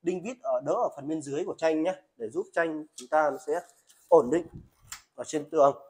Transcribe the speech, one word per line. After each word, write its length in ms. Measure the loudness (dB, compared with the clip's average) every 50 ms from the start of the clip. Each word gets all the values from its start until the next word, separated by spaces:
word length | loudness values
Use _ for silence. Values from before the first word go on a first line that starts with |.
đinh 220 | _ -2 -4 -4 -6
vít 140 | -8 -10 -8 -6
ở 180 | -4 -4 -4 -2
đỡ 80 | -2 0
ở 160 | 0 0 -2 -4
phần 120 | -6 -8 -6
bên 140 | -6 -6
dưới 240 | -6 -6 -6 -6 -4
của 100 | -6 -6 -2
tranh 260 | 0 0 0 2 0
nhé, 120 | -2 -2 -6 _ _ _ _
để 120 | -10 -6
giúp 160 | -6 -6 -8 -4 _
tranh 320 | -2 -2 -2 -2 -8 -10 -14 _
chúng 120 | -20 -10 0
ta 200 | 2 2 4 2
nó 80 | 0 -4 -4 -4
sẽ 120 | -4 -4 -4 -10 _ _ _ _ -20 _ _ _
ổn 220 | 6 6 6 6
định 160 | 0 0 -2 -4 -14 -20 -20 -20 _ _ _ -18 -18 -20 _ _ _
ở 80 | -14 -12
trên 260 | -6 -6 -6 -6 -2
tường. 280 | 4 4 6 6 4 0 -10 -20